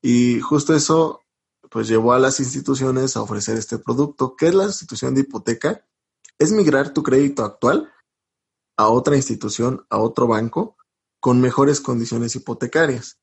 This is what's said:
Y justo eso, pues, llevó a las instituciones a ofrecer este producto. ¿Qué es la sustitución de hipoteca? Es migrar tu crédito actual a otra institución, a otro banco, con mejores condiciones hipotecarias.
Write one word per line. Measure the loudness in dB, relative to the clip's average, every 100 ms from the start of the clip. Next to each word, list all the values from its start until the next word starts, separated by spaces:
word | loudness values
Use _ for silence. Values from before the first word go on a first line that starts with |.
Y | 2 2 2 0
justo | 0 0 2 2
eso, | 4 2 2 -4 _ _ _ _ _
pues, | -8 0
llevó | 2 4
a | 4
las | 2 0
instituciones | -4 -6 -4 -2 0 -2 -2 -4
a |
ofrecer | -6 -6 -4 -6
este | -6 -8
producto. | -4 0 0 -2 -6 0
¿Qué | 2
es |
la | 2 0
sustitución | -6 -12 -8 -2 -2
de |
hipoteca? | -2 -6 -6 -2 -4 -6 _ _ _ _ _ _
Es | 2
migrar | 4 2 2 0
tu | -2
crédito | 2 2 2 -2 -6
actual | -2 0 0 -4 _ _ _ _ _ _ _ _ 0
a | 2
otra | 4 2 0
institución, | 0 -6 -6 -4 -4 -4 _
a | -2
otro | -2 0 0
banco, | 0 -2 -4 -6 _ _ _ _ _
con | 0 2
mejores | 2 2 2 2
condiciones | -2 -6 -4 -4 -4 -8
hipotecarias. | -10 -8 -2 0 0 -2 -10 _